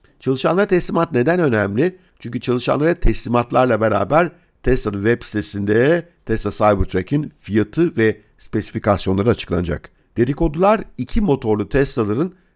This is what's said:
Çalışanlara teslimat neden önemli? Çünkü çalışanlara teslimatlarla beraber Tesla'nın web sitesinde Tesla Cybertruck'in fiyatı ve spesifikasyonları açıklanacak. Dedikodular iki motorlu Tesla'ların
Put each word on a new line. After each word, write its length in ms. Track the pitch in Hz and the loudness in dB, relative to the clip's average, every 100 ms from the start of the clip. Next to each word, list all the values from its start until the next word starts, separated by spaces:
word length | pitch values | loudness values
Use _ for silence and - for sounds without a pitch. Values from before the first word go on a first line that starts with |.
| _ _ | _ _
Çalışanlara 460 | 127 135 160 175 202 | -4 0 0 0 2
teslimat 460 | 180 - 165 165 | 0 0 -2 0
neden 280 | 131 127 180 | 0 2 2
önemli? 580 | 151 110 101 104 175 180 _ _ | 2 2 0 0 -2 -4 _ _
Çünkü 220 | 120 123 | -12 -6
çalışanlara 520 | - 123 135 131 156 | -2 -2 0 0 0
teslimatlarla 880 | 175 - 113 - 120 120 131 127 107 | 2 2 0 0 -2 0 0 2 2
beraber 500 | 110 98 101 151 170 - _ _ | 0 0 2 0 0 -4 _ _
Tesla'nın 400 | 120 127 110 101 | 0 0 0 -2
web 200 | 104 120 | 0 0
sitesinde 840 | - 104 101 101 101 110 135 170 165 _ - | -2 -6 -6 -4 0 2 2 0 -4 _ -6
Tesla 260 | 113 104 | -4 -4
Cybertruck'in 800 | - 107 98 87 92 - 147 147 - | 2 2 4 0 -2 -2 -4 -4 -12
fiyatı 580 | - 107 104 - 170 113 | -2 0 0 0 0 2
ve 240 | 110 107 _ _ | 0 0 _ _
spesifikasyonları 920 | - 110 101 110 107 95 - 95 113 | -8 -6 -6 -2 0 0 0 0 0
açıklanacak. 600 | - - 90 82 - - _ _ - | 0 -2 -2 -2 -6 -10 _ _ -2
Dedikodular 640 | 123 143 165 151 190 214 - - | -2 0 -4 0 2 0 -4 -10
iki 240 | 123 - | -4 0
motorlu 480 | 202 135 113 107 101 | 2 0 0 -2 0
Tesla'ların 640 | 135 139 - 104 110 180 - _ | 0 0 0 -2 -2 -4 -8 _